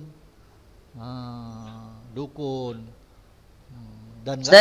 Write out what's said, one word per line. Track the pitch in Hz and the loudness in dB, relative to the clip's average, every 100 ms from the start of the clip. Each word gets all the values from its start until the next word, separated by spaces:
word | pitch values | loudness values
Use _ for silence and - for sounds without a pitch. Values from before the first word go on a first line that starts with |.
| - - - - - - - - - | -12 -20 -20 -20 -20 -20 -20 -20 -20
Ah, | 123 117 127 123 120 117 113 110 110 110 113 120 | -14 -12 -10 -10 -12 -12 -14 -14 -16 -18 -20 -14
dukun. | 117 143 147 139 131 123 117 113 - - - - - - - - | -10 -10 -6 -6 -4 -6 -8 -12 -20 -20 -20 -20 -20 -20 -20 -20
Hmm, | 123 113 - - - | -18 -18 -18 -20 -12
dan | 117 135 | -6 -2
nggak | 143 196 | 12 12